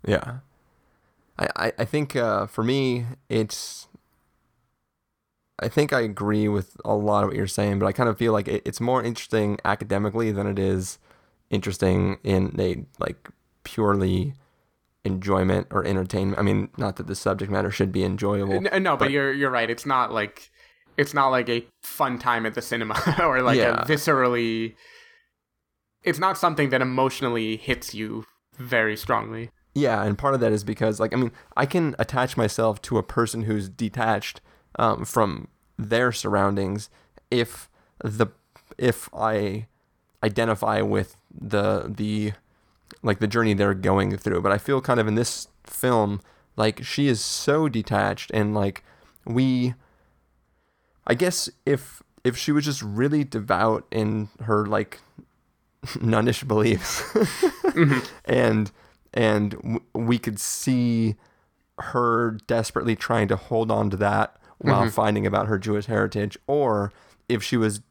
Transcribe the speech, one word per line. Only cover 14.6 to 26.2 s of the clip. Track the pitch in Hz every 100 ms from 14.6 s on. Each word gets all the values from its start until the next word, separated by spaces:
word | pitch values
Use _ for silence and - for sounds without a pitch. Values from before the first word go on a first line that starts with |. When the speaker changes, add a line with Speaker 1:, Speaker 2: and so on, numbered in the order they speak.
| _ _ _ _ 98
Speaker 1:
enjoyment | 95 98 95 92 95 92
or | 101 -
entertainment. | 95 92 101 95 98
I |
mean, | 101 101 101 -
not | 104 92
that | 80
the | 98
subject | - 95 101
matter | 101 92
should | 92 95
be | 92
enjoyable. | 92 98 101 101 98 95 190
Speaker 2:
N-, | 196
no, | 190 143
but | 135
Speaker 1:
but |
Speaker 2:
you're, | 143 139
you're | 139 139
right. | 123 117
It's | 117 143
not | 131 113
like, | 113 104 - - _ _ _ _ -
it's | 143
not | 147 135
like | 127 117
a | 117 117 _
fun | - - 139 120
time | 123 117 113
at | 107
the |
cinema | - 120 110 107 -
<laughs> | 160
or, | 170 127
like, | 127 120
Speaker 1:
Yeah. | 110 -
Speaker 2:
a | -
viscerally, | 151 147 139 127 120 117 113 113 - - - - _ _ _ _ _ _ _ _ _
it's | -
not | 151